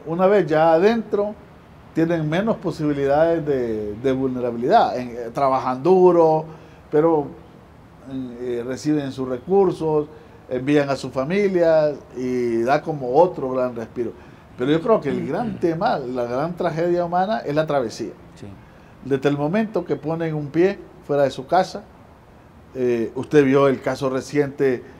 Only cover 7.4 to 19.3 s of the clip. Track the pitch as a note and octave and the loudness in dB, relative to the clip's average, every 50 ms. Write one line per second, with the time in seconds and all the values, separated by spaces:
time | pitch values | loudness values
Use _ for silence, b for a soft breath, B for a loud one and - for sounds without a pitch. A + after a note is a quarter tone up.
7.4 | - - - - - - - - - - - - - C3 C3+ C3 C3 B2 A#2+ A#2 | -20 -20 -20 -20 -20 -20 -20 -20 -20 -20 -20 -20 -16 -12 -10 -10 -10 -10 -10 -10
8.4 | B2 B2 A#2+ A#2+ A#2 B2+ C3 A#2+ - D3+ D3+ D3+ C#3 C3+ A#2+ B2+ C3 B2+ B2+ B2 | -6 -6 -4 -4 -4 -6 -8 -6 -2 -2 -2 0 -2 -4 -6 -6 -6 -6 -6 -6
9.4 | - F3 F#3+ G3 G3 F3+ - - E3 D#3+ D#3 D3+ D3 D3+ B B B B B B | -4 0 2 4 4 2 0 -2 -2 0 0 0 -2 -4 B B B B B B
10.4 | B - B2+ B2+ C3 C#3 D3 D3 C#3+ C#3 C#3 C3+ - B2+ B2 C#3 C3 D3 F#3 G3+ | B -6 -6 -4 0 2 2 2 2 2 -2 -4 -4 -6 -4 -4 -2 -2 0 0
11.4 | G#3 G3 F#3+ F3 E3+ E3 D#3+ D#3 D3+ D3+ C#3+ A#2+ - - - B2 B2+ B2+ B2+ B2 | 0 2 2 2 4 4 4 4 4 2 -2 -4 -10 -14 -10 -6 -4 -2 -2 0
12.4 | A#2+ A#2+ A2+ A2+ A#2 B2 C#3+ D3+ - E3+ D3+ C#3+ B2+ B2 B2+ D3 F3+ F3+ E3+ D#3 | 0 0 0 0 2 2 0 0 0 -4 -6 -6 -4 0 4 4 4 4 2 -4
13.4 | C#3 B2+ B2+ C3 B2+ B2+ A#2+ A#2 A2+ - - B2 A#2 G#2+ - B B B B B | -6 -4 -2 -2 -2 -2 -4 -6 -10 -10 -6 -6 -6 -6 -6 B B B B B
14.4 | B B B - B2 C3 D3+ D#3+ E3 A#3 A3 - - C#3 B2+ - - A#2+ D3+ G3 | B B B -4 0 0 0 2 4 2 2 2 2 -2 -4 -4 -4 -4 -4 -4
15.4 | B3 A3 F#3 - - E3+ D#3+ E3 G3+ B3 A3+ E3 C3 B2 B2+ B2+ A#2+ A#2+ A#2+ C3 | -4 -6 -6 -2 -2 -2 0 0 0 0 0 -2 -4 -6 -4 -4 -4 -2 -2 -2
16.4 | D3+ E3+ F3+ - F#3 E3+ D3+ E3 E3+ F3 F3 F3 F3 E3+ F3 F3+ F#3+ G3+ A3+ A#3 | -4 -4 -4 -4 -4 -4 -2 -2 0 0 0 0 -2 0 0 0 0 0 -2 -4
17.4 | - C#3+ D3 D#3 D#3 D3+ C#3+ C#3 B2 A2+ - - A#2 F2+ - - - - - - | -4 -2 -2 -2 0 0 0 -2 -2 -2 -6 -8 -10 -10 -10 -14 -20 -20 -20 -20
18.4 | - G2+ G2 - B B B B B B B B - B2+ C#3 C#3 C#3 C#3+ | -18 -18 -18 -20 B B B B B B B B -6 -4 -2 0 0 0